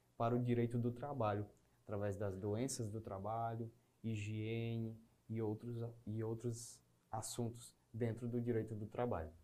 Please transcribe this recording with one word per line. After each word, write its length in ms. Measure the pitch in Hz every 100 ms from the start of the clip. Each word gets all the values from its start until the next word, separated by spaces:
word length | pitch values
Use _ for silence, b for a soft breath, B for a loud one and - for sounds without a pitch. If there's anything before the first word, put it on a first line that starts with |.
| b -
para 180 | 117 123
o 80 |
direito 340 | 123 117 120 120
do 140 | 120
trabalho, 560 | 120 143 139 107 104 104 - b b
através 340 | - 104 101 95
das 180 | 104 95
doenças 520 | 104 107 135 - 110
do 100 | 110
trabalho, 720 | 107 98 98 113 117 113 113 b b _
higiene 960 | 113 107 104 107 107 113 117 117 113 113 - _ -
e 120 | 110
outros, 360 | 110 107 120 117 117 117 -
e 160 | 110
outros 580 | 110 113 120 117 - - _ _ _
assuntos 640 | 113 - - 117 120 - - _
dentro 340 | 113 117 110 120
do 140 | 123
direito 320 | 120 110 110
do 140 | 107 104
trabalho. 440 | - 120 95 82 -